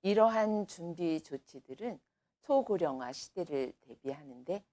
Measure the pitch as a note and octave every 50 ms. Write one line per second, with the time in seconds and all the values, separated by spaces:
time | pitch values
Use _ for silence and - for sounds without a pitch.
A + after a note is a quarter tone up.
0 | - F#3+ G#3 G#3+ A3 A3+ A3+ A3 G#3+ G#3+ G#3+ G#3 G3+ - - - E3+ F3 E3+ E3+
1 | F3 E3 D#3+ D#3 - - D3 C3+ _ _ - C3+ _ - C3 - G#3+ B3 G3 -
2 | _ _ _ _ _ _ _ _ _ - C#4 C4+ C4 C4+ G#3 F3+ F3 D3 C3+ C3
3 | B2+ A#2+ C3 - - - _ F#3+ F3 C#3+ D3 C3+ C3 B2 - _ _ - A2+ _
4 | - C3+ C#3 D3 D3 C#3 B2 B2 B2 D3 F#3 G3+ - _